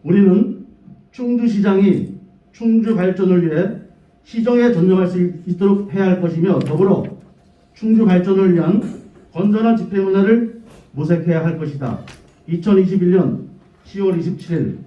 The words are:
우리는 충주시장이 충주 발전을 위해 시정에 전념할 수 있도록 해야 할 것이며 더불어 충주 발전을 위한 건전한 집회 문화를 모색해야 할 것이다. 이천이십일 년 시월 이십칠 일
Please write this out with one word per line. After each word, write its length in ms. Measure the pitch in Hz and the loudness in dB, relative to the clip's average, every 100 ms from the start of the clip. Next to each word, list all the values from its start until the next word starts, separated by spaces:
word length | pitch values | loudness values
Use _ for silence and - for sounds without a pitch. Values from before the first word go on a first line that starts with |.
우리는 600 | 147 202 190 190 233 - - _ - - _ | 2 4 4 4 0 -6 -16 _ -20 -20 _
충주시장이 1000 | - 240 240 233 202 202 196 196 - - - - _ _ | -8 -4 -2 0 0 0 2 2 0 -4 -14 -20 _ _
충주 440 | _ 226 226 220 220 | _ 0 2 2 0
발전을 500 | 185 185 185 180 165 | -2 0 2 2 2
위해 360 | 151 202 - - _ _ _ | 0 -2 -6 -16 _ _ _
시정에 480 | _ 226 233 240 240 | _ -4 0 2 2
전념할 360 | 190 185 185 180 | 2 2 2 0
수 120 | 180 175 - 185 | 0 -2 -4 -8
있도록 460 | 175 196 202 - | -2 2 0 -2
해야 120 | 196 190 | -2 0
할 160 | 180 | 0
것이며 380 | 170 165 190 143 | -2 0 0 0
더불어 440 | - 160 190 175 - - - _ _ _ _ | -2 0 2 0 -2 -14 -20 _ _ _ _
충주 320 | _ 220 220 185 | _ 0 2 4
발전을 480 | 180 185 190 190 | 2 2 2 2
위한 280 | 170 156 226 - - - - _ | 2 2 0 -2 -12 -20 -20 _
건전한 440 | 165 208 214 226 220 | -4 0 2 2 0
집회 240 | 175 196 | -2 -2
문화를 600 | 190 190 196 233 226 - - - _ | 0 2 2 2 0 -10 -20 -20 _
모색해야 500 | 131 156 170 170 160 | -8 -2 -2 0 -2
할 140 | 165 160 | -2 -4
것이다. 420 | 147 139 127 95 - - - _ - | -8 -8 -8 -10 -14 -20 -20 _ -8
이천이십일 640 | 170 208 190 185 185 175 | -6 2 2 2 0 2
년 360 | 185 - - - - _ _ | 2 0 -4 -12 -20 _ _
시월 360 | - 196 190 170 | -16 -4 -2 -2
이십칠 380 | 170 143 - 160 | -4 -8 -6 -4
일 200 | 104 92 | -4 -8